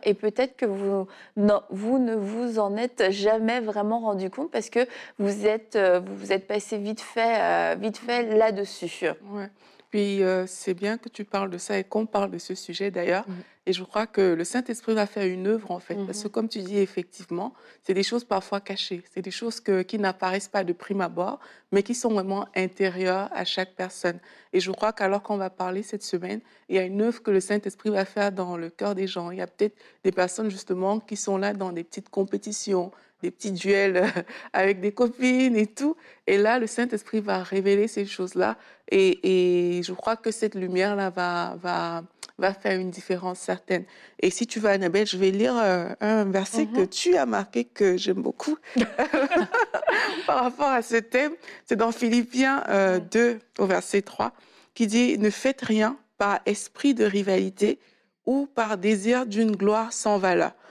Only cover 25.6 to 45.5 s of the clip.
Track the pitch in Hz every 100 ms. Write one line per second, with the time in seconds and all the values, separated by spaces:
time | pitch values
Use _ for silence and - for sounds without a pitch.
25.6 | 185 185 214 208 - 180 180 214 - _
26.6 | - 190 185 196 220 233 - 190 180 208
27.6 | 202 - 214 202 190 - 202 190 180 175
28.6 | 165 - 202 190 190 185 170 185 175 -
29.6 | 214 - - _ 190 185 180 - 220 190
30.6 | - 185 190 214 - 208 - 196 202 208
31.6 | 185 175 170 - - - 196 202 214 208
32.6 | - 190 180 - _ _ 175 - 214 185
33.6 | 202 196 196 180 190 - - - - -
34.6 | 190 196 196 202 247 240 254 254 262 226
35.6 | 214 - 285 320 - - - 196 214 247
36.6 | 220 - 247 214 - 220 208 190 180 196
37.6 | 196 202 220 208 202 - 185 180 185 226
38.6 | - - - 196 190 - 190 185 180 180
39.6 | 175 175 175 185 - 226 233 214 214 202
40.6 | 185 180 196 202 196 185 180 175 175 180
41.6 | 180 175 170 170 170 _ - - 185 196
42.6 | 208 190 185 175 - 180 180 185 - 185
43.6 | - 180 185 - - - - - 233 -
44.6 | 208 196 185 185 214 185 190 196 240